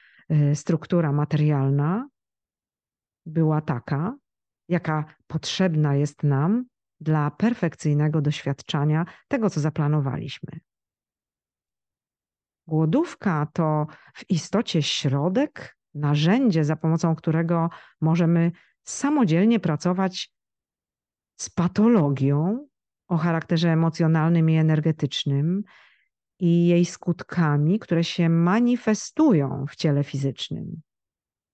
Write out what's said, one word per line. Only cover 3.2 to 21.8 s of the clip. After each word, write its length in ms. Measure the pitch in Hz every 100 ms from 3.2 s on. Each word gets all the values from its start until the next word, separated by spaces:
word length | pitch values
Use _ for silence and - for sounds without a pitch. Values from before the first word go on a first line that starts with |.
| -
była 340 | 156 160 151
taka, 560 | 151 123 - 139 170 285 _ _ _ _ -
jaka 360 | 170 170 156 156 _ -
potrzebna 680 | 160 - - 190 156 151
jest 280 | 143 147 -
nam 420 | 147 135 156 226 254 _ _ -
dla 300 | 156 156 147
perfekcyjnego 880 | - 214 240 165 - 156 147 151 160
doświadczania 840 | 147 147 - 139 - 151 147 156 170 - -
tego, 220 | 277 214
co 100 | 156
zaplanowaliśmy. 1000 | 151 151 147 151 135 147 147 - - 165 - _ _ _ _ _ _ _ _ _ _ _ _ _ _ _ _ _ _ _ -
Głodówka 800 | 156 156 214 349 - 202 156 151
to 340 | - 160 151 151 - -
w 160 | - -
istocie 520 | 170 - 190 - 165
środek, 920 | 139 - 143 139 156 196 294 - - - _
narzędzie, 680 | 147 147 147 156 226 262 160
za 120 | 147 156
pomocą 400 | 165 160 170 160
którego 520 | - 160 170 170 165 - - -
możemy 520 | 160 165 170 170 165 165 _ _
samodzielnie 760 | - - 277 302 208 160 214 233
pracować 720 | - 147 180 180 190 185 - _ _ _ _ _ _ _ _ _ _ -
z 140 | -
patologią 1160 | - 170 -